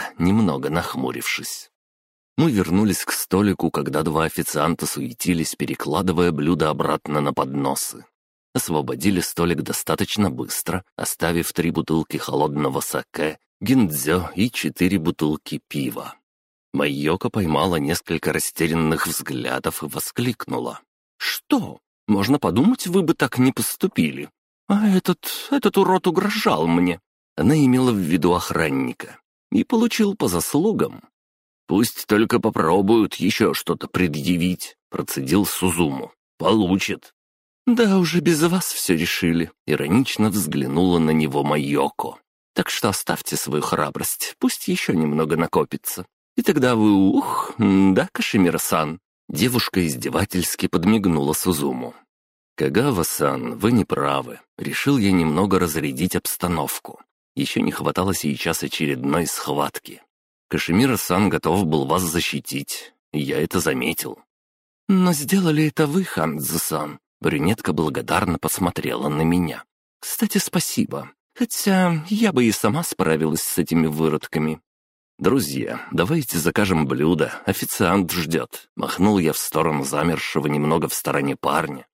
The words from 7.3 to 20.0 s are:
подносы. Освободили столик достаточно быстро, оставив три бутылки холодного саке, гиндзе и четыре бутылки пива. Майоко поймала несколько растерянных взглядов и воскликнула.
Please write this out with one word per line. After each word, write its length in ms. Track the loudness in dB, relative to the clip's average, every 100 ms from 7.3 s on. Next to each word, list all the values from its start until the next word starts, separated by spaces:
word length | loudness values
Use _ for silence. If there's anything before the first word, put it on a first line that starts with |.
подносы. 720 | -2 -2 -2 -4 -4 -6 -10 -20 _ _ _ _
Освободили 680 | -6 -4 -4 -4 -2 0 0
столик 420 | -2 -2 0 0
достаточно 680 | -4 -6 -4 -2 -2 0 0
быстро, 540 | -2 -6 -8 -4 -6 -6 -8
оставив 560 | -8 -2 0 0 -2
три 180 | -2 -2
бутылки 440 | -2 0 0 -2 -6
холодного 640 | -4 -2 0 0 -2 -2
саке, 600 | -4 -6 -6 -4 -4 -6 _ -6
гиндзе 720 | 2 4 4 0 0 0 -2 -2
и 140 | -2
четыре 500 | -2 -4 0 0 2
бутылки 600 | 0 -2 -2 -2 -6 -10 -8
пива. 480 | -6 -6 -8 -12 -16 _ _ _ _ _
Майоко 580 | -2 -2 0 0 0 -2
поймала 460 | 0 0 2 2 2
несколько 560 | 0 -2 -2 -4 -2
растерянных 760 | -2 -2 -2 0 2 2 0 -2
взглядов 800 | -6 -6 -6 -4 -4 -4 -6
и 40 | -8
воскликнула. 920 | -8